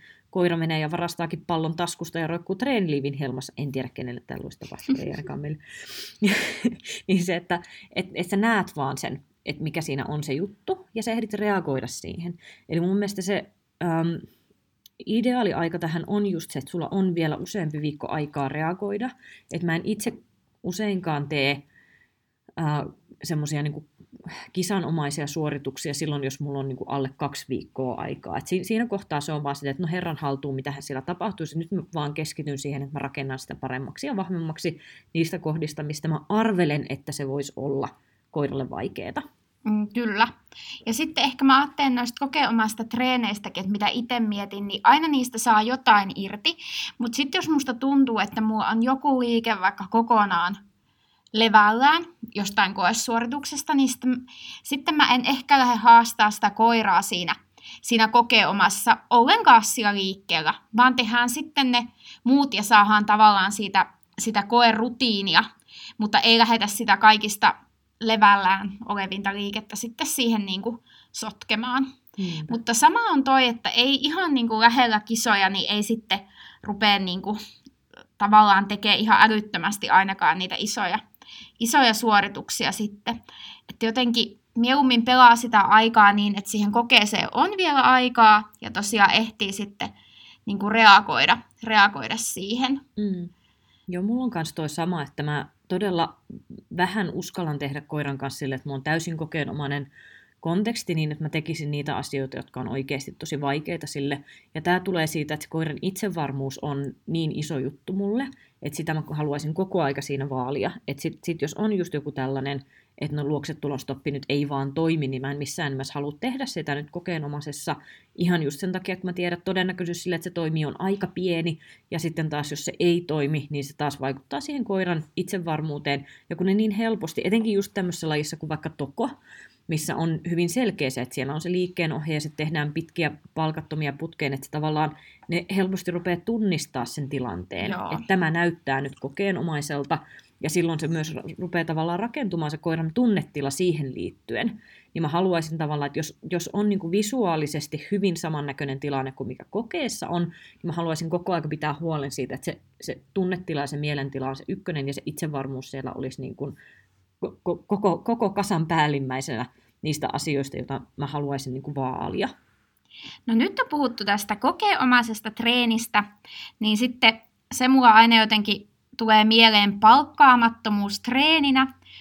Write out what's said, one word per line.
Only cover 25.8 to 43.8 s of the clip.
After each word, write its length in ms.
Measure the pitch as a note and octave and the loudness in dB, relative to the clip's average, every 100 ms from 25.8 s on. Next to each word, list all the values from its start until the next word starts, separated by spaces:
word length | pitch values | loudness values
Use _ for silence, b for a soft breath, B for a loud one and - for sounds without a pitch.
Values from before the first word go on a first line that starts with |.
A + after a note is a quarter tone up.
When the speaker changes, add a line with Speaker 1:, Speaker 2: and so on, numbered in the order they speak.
| D3+ | -8
Speaker 1:
silloin, 300 | C#3+ D#3 D3 | -6 -4 -4
jos 160 | C3+ C3+ | -6 -6
mulla 200 | D3 C#3 | -8 -6
on 80 | C3+ | -6
niinku 160 | C3 | -8
alle 260 | - C#3 C3+ - | -6 -4 -6 -6
kaksi 280 | C#3+ - - | -8 -8 -8
viikkoa 460 | B2 - - C3 - | -8 -8 -8 -6 -6
aikaa. 420 | - - - D#2 | -8 -10 -10 -10
Et 100 | - | -4
si-, 160 | F#3 | -6
siinä 220 | F3+ A3+ A#3+ | -2 -4 -2
kohtaa 360 | G3 - D3 | -6 -6 -6
se 120 | D3 | -4
on 100 | D3+ | -6
vaan 120 | C#3+ C#3 | -6 -6
sitä, 140 | C#3+ | -6
että 140 | C#3 | -4
no 60 | E3+ | -4
herran 260 | F3+ F3 D3 | -4 -6 -4
haltuun, 380 | D3 C#3 C#3+ C3+ | -4 -4 -6 -6
mitähän 280 | C#3+ C#3 | -8 -8
siellä 180 | C3+ C3 | -8 -8
tapahtuisi. 560 | C3 F3+ G3+ F#3+ D#3 D#3 | -8 -6 -6 -6 -8 -6
Nyt 140 | E3 | -6
mä 120 | F#3+ D#3+ | -6 -6
vaan 200 | E3 D3 | -6 -6
keskityn 440 | D3 D3+ - D3 C#3 | -6 -8 -8 -8 -6
siihen, 240 | D3 C#3 | -6 -8
että 120 | C#3 | -8
mä 60 | C#3+ | -8
rakennan 400 | C#3 D3 C3+ C3 | -8 -8 -8 -8
sitä 160 | - C3+ | -12 -12
paremmaksi 520 | C3 C3 C3+ - C#4+ | -8 -8 -10 -10 -6
ja 80 | G3+ | -6
vahvemmaksi 640 | F3 F3 D#3+ D#3 E3+ - B B B | -4 -6 -6 -6 -8 -8 B B B
niistä 260 | E3 D#3+ F3 | -4 -4 -4
kohdista, 440 | D#3 E3 D3+ - | -6 -4 -6 -6
mistä 240 | D3+ D3+ D#3+ | -8 -6 -4
mä 120 | D#3 - | -4 -2
arvelen, 560 | G#3+ A3+ F3+ D#3+ D3 - | 0 2 2 2 0 -4
että 220 | C#3 - | -10 -10
se 160 | C#3+ C3+ | -8 -6
voisi 260 | C#3 C#3 - | -6 -6 -8
olla 340 | C#3+ C#3 - - _ _ _ | -6 -4 -6 -10 _ _ _
koiralle 380 | D#3 C#3+ C3+ - | -4 -4 -4 -6
vaikeeta. 520 | - A#2 - F2 - - _ _ _ | -8 -8 -8 -10 -10 -10 _ _ _
Speaker 2:
Mm, 240 | G#3+ G#3+ G#3 | -2 0 -2
kyllä. 340 | A#3+ A3+ G3+ A3+ - _ B B B - | -2 -2 0 0 -2 _ B B B -4
Ja 80 | |
sitten 300 | A3+ D#4+ C#4 | -2 -2 0
ehkä 220 | C4 B3+ C4+ | -2 2 4
mä 160 | C4 | 6
ajattelen 340 | D4 - C#4 B3 | 4 0 0 0
noista 300 | B3 - C#4 | -2 -4 -4
kokeomasta 580 | D#4 A#3+ A3+ A3 - | 0 2 2 0 -2
treeneistäkin, 800 | A3+ A#3 B3+ B3+ A3 G#3 - F3+ | -6 -2 0 0 -2 -4 -8 -6
että 100 | F#3+ | -4
mitä 160 | G3+ | -2